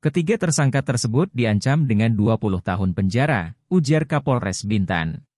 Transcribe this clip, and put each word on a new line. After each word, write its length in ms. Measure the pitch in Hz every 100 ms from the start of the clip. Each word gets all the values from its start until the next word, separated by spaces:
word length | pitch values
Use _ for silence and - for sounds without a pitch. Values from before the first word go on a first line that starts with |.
| 156
Ketiga 320 | 143 160 226
tersangka 480 | 170 156 139 139 131
tersebut 480 | 120 123 117 190
diancam 560 | 123 117 104 127 147 143
dengan 240 | 104 113
dua 240 | 110 104 113
puluh 240 | 110 92
tahun 320 | - 95 95
penjara, 640 | 87 95 110 147 127 80 - _
ujar 320 | 180 139 156 151
Kapolres 560 | 151 139 127 95 90 101
Bintan. 600 | 107 92 90 80 76 -